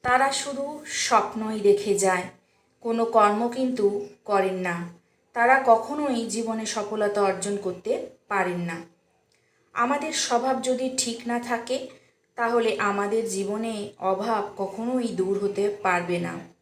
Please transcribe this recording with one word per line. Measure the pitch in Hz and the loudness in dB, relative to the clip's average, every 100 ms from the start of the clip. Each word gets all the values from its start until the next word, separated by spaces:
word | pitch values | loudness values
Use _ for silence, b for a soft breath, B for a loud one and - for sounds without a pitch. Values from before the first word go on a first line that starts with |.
তারা | 247 254 277 | 4 4 4
শুধু | 277 285 269 277 302 | 0 -6 -6 -8 -8
স্বপ্নই | - - - 226 202 220 214 214 | -8 -4 4 4 4 -4 -4 4
দেখে | 202 202 208 185 | 6 6 4 2
যায়, | 190 180 185 - _ _ _ _ | 2 0 -2 -14 _ _ _ _
কোনো | 233 226 | -4 0
কর্ম | 226 226 208 214 240 | 4 6 6 4 -2
কিন্তু | 254 262 - 202 202 - - | 0 -2 2 2 2 -6 -14
করেন | - 202 190 | 0 2 2
না, | 185 180 175 175 - _ _ _ | -2 -4 -4 -8 -14 _ _ _
তারা | 233 240 262 | 2 4 6
কখনোই | 254 226 - 294 294 233 | 6 4 4 -2 0 -2
জীবনে | 220 208 226 220 | -2 -4 -4 -4
সফলতা | 214 226 196 214 202 202 | -4 -6 -4 -2 0 2
অর্জন | 196 180 196 202 | 0 0 -4 -4
করতে | 185 175 214 262 - - _ | -4 -6 -4 -4 -4 -16 _
পারেন | 196 180 175 | -2 0 -2
না। | 175 165 165 _ _ _ _ _ _ _ _ | -6 -8 -14 _ _ _ _ _ _ _ _
আমাদের | - 240 285 311 | -2 0 0 -2
স্বভাব | - - 240 262 240 | -4 0 0 2 0
যদি | 254 247 262 254 | 0 0 -2 -2
ঠিক | 233 226 240 | -4 -4 -4
না | 240 | -4
থাকে, | 240 233 233 254 - B B B _ | -2 -6 -2 -6 -6 B B B _
তাহলে | - 233 240 226 - | -4 0 2 2 0
আমাদের | 208 202 202 226 214 | 0 0 0 0 0
জীবনে | 190 196 208 226 214 202 - | -4 -2 -2 -4 -6 -8 -4
অভাব | 190 190 220 220 202 - | -2 0 0 -2 -2 -6
কখনোই | 190 220 233 254 226 | -6 -4 -2 0 0
দূর | 180 185 196 | 0 0 0
হতে | 202 196 202 - | 0 0 -2 0
পারবে | 190 180 175 175 | 0 0 0 -2
না। | 170 170 - _ | -2 -8 -14 _